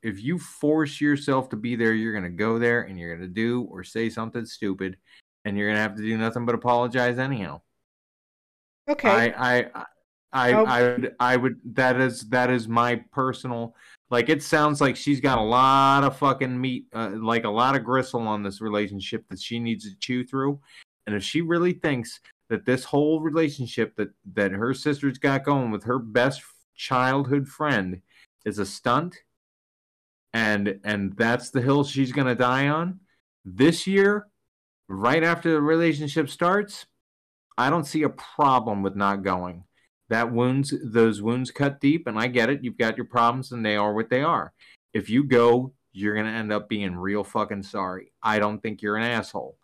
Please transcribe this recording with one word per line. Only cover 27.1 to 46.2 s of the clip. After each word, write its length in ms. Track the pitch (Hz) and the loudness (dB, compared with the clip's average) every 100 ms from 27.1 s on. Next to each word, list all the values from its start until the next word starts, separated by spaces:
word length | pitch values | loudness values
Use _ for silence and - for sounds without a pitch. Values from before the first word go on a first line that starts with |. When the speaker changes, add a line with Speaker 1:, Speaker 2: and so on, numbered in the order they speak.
| 135 127 143 139 | 2 0 -2 -2
Speaker 1:
friend 540 | - 151 117 92 90 _ _ _ _ | -4 0 0 -2 -6 _ _ _ _
is 140 | 107 101 | -6 -4
a 80 | 98 | -6
stunt, 480 | - 123 127 175 - _ _ _ _ _ _ _ _ _ _ _ | -4 0 0 0 -10 _ _ _ _ _ _ _ _ _ _ _
and, 460 | 113 110 104 101 98 | 0 2 2 0 -4
and 340 | 104 104 98 98 | -4 -2 -2 0
that's 340 | 113 123 - | 0 0 -2
the 120 | 139 | -2
hill 220 | 127 143 | 2 2
she's 280 | 139 135 131 | 2 0 -2
gonna 220 | 139 131 | 0 0
die 340 | 117 123 131 139 | 2 2 2 2
on, 300 | 156 175 185 _ _ _ _ | 0 -2 -8 _ _ _ _
this 420 | 95 92 147 165 190 | -8 2 4 4 2
year, 400 | 196 196 208 208 _ _ _ _ _ - | 4 4 2 -4 _ _ _ _ _ -10
right 340 | 95 113 160 | -2 2 2
after 300 | 165 165 170 | 2 0 2
the 100 | 156 | 2
relationship 640 | 147 165 165 147 151 160 143 | 4 4 2 0 -2 -2 -2
starts, 580 | - 175 196 202 - - _ _ _ _ _ _ - | 0 0 2 -2 -10 -20 _ _ _ _ _ _ -2
I 140 | 127 | 0
don't 160 | 170 147 | 0 0
see 160 | 180 | -2
a 60 | 147 | -2
problem 760 | - - - 143 127 113 101 | -4 -8 2 4 4 2 -2
with 140 | 98 101 | -2 0
not 260 | 101 98 | 0 0
going. 400 | 95 92 90 87 - _ _ _ - | -2 -2 -4 -12 -20 _ _ _ -2
That 200 | 113 120 | 0 0
wounds, 420 | 117 123 135 139 143 | 0 2 2 -2 -4
those 380 | 120 113 113 101 | 0 4 4 4
wounds 280 | 107 123 127 | -2 -2 -4
cut 300 | - 139 139 | -2 -2 2
deep, 260 | 139 165 127 | 2 2 0
and 120 | 107 | -2
I 80 | 123 | 0
get 240 | 123 113 | 2 2
it. 120 | 143 | 0
You've 160 | 123 101 | -4 -2
got 180 | 113 113 | -2 -2
your 100 | 117 | -2
problems, 460 | 123 117 131 131 | 2 2 2 -6
and 120 | 123 | -4
they 120 | 110 104 | -2 0
are 180 | 104 | 0
what 160 | 107 113 | 0 0
they 120 | 127 | 0
are. 300 | 156 139 76 _ - _ _ | 0 0 -4 _ -20 _ _
If 160 | 107 101 | -6 0
you 160 | 117 | 0
go, 480 | 143 120 120 120 131 - _ | 4 6 8 6 2 -10 _
you're 220 | 95 104 | -6 -2
gonna 160 | 107 | -2